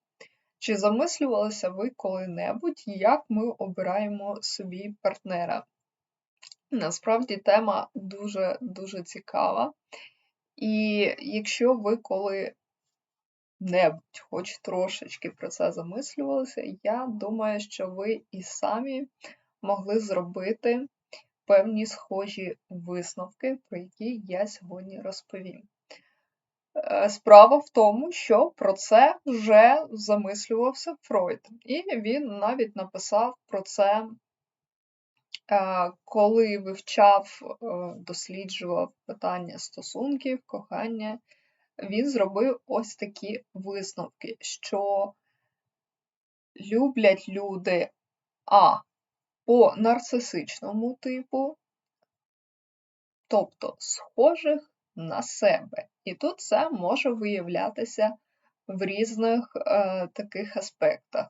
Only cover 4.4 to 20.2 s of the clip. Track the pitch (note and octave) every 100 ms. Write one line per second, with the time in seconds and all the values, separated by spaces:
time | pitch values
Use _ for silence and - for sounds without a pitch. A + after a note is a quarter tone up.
4.4 | - - F#3+ F#3 G#3 G#3 G3 F#3+ F#3+ F3
5.4 | E3+ - - _ _ _ _ _ _ _
6.4 | - - - B3 E3 E3+ - A3+ B3+ G3
7.4 | G3+ G#3 A3 F#3+ - A3 F#3+ G3+ G#3 G3
8.4 | F#3 - A#3+ F#3 F#3+ G3 F3 G3 - -
9.4 | F#3 F#3+ D4+ - _ - - _ _ _
10.4 | _ - G#3+ G#3+ G#3+ G#3 G3 - - G#3+
11.4 | G#3 - A#3+ B3 G#3 A#3 - F#3+ G3+ G3
12.4 | F#3 - _ _ _ _ _ _ _ _
13.4 | _ - F#3 F3+ E3 E3 _ - - E3
14.4 | F#3 - - F#3 F#3 - - - E3+ -
15.4 | - - F3+ E3+ E3+ G#3 C#4+ - C#4 C4+
16.4 | C4 - - F#3+ G3+ A#3 C4 G#3+ G3+ A3
17.4 | G#3+ G#3 G#3 - F#3 F#3 G#3 A3 _ F#3
18.4 | F3+ - - A3 C4+ C4 C#4 _ - -
19.4 | _ _ G3 G3 G3 A3 G#3+ F3+